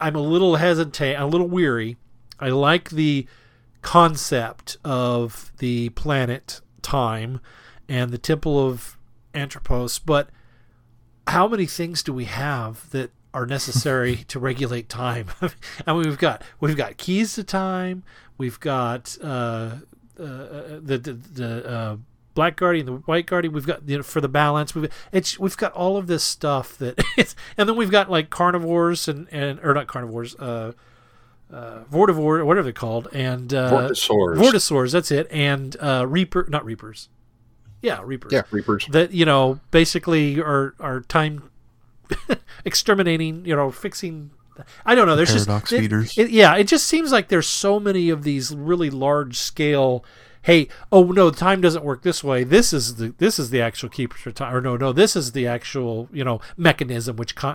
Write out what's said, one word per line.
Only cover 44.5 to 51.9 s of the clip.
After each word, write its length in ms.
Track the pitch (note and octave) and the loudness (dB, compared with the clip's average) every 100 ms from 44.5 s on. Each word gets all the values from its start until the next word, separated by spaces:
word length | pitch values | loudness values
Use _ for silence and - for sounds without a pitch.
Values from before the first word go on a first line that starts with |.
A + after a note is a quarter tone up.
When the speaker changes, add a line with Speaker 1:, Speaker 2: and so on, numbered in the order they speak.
| - - - - | -20 -20 -6 2
Speaker 1:
I 80 | |
don't 120 | B3 F#3 | 6 6
know. 100 | D3+ | 6
There's 160 | E3 | 4
just 140 | G#2+ G#2 | 4 2
Speaker 3:
Paradox 260 | G#2 - | -2 0
Speaker 1:
it, 80 | A#3 | 0
Speaker 3:
feeders. 380 | G#2+ G#2+ A2 - | 2 0 0 0
Speaker 1:
it, 120 | A#3 | 4
yeah, 260 | A3 F3+ F3+ | 8 8 8
it 80 | G3+ | 4
just 180 | D#4 - | 2 2
seems 260 | D#4+ D#4+ | 0 2
like 160 | B3 - | 2 4
there's 180 | F3 - | 0 0
so 320 | - G3+ G#3 | 0 2 2
many 280 | G3+ F#3+ E3+ | 2 2 2
of 120 | D#3+ | 0
these 320 | D3 C#3 B2+ | 0 -2 -4
really 360 | D3 D3 F3 D#3 | -4 0 0 0
large 460 | C3+ C#3 D3 C3+ A#2+ | 0 0 0 -2 -6
scale. 680 | - - D3 C#3+ C3+ B2 - - - - | -6 -2 2 4 2 0 -6 -20 -20 -2
Hey, 260 | - E3+ C#3+ - - | 6 6 4 -4 6
oh 120 | F#3+ | 8
no, 260 | F3+ F#3 F3 | 8 8 6
time 300 | D3+ F3+ F#3+ | 4 2 4
doesn't 240 | E3+ D#3+ | 4 2
work 180 | D3 | -2